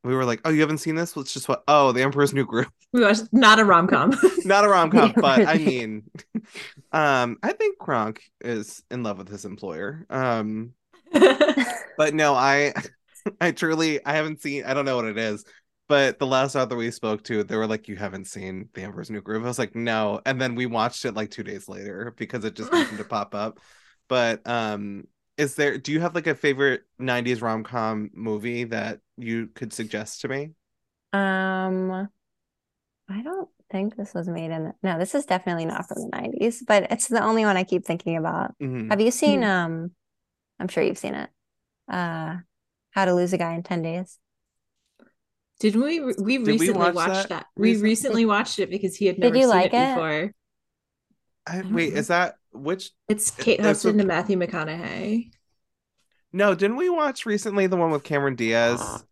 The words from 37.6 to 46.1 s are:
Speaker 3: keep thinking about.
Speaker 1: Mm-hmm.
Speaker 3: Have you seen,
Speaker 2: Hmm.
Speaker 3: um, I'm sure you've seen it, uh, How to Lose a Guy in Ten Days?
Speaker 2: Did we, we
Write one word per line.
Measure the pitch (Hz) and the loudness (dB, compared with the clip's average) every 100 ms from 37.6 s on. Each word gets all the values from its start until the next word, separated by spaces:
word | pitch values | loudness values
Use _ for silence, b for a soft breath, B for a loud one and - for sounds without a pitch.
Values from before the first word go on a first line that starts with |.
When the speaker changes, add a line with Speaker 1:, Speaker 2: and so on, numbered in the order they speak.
Speaker 3:
keep | 190 180 | 0 -2
thinking | - 175 175 165 | -2 -6 -4 -2
about. | 160 165 - - | -2 -4 -6 -6
Speaker 1:
Mm-hmm. | 135 127 110 | -6 -6 -2
Speaker 3:
Have | 208 | 2
you | 226 | 2
seen, | 240 294 285 | 4 2 4
Speaker 2:
Hmm. | 214 | 2
Speaker 3:
um, | 185 170 165 170 _ _ _ _ _ _ _ | 0 0 -4 -8 _ _ _ _ _ _ _
I'm | 185 | -4
sure | - | 0
you've | - - | 0 -2
seen | - | -8
it, | - - _ _ _ _ _ - | -8 -10 _ _ _ _ _ -8
uh, | 180 175 165 160 175 - _ _ _ _ | -4 -4 -6 -8 -10 -14 _ _ _ _
How | 196 | 0
to | 190 | 2
Lose | 180 180 | 2 0
a | 180 | 0
Guy | 170 | -2
in | 170 | -6
Ten | 175 175 | -6 -4
Days? | 165 170 185 - _ _ _ _ _ _ _ _ _ _ _ _ _ _ | -4 -6 -10 -16 _ _ _ _ _ _ _ _ _ _ _ _ _ _
Speaker 2:
Did | 214 | 0
we, | 214 285 330 | 2 0 -2
we | 262 | -4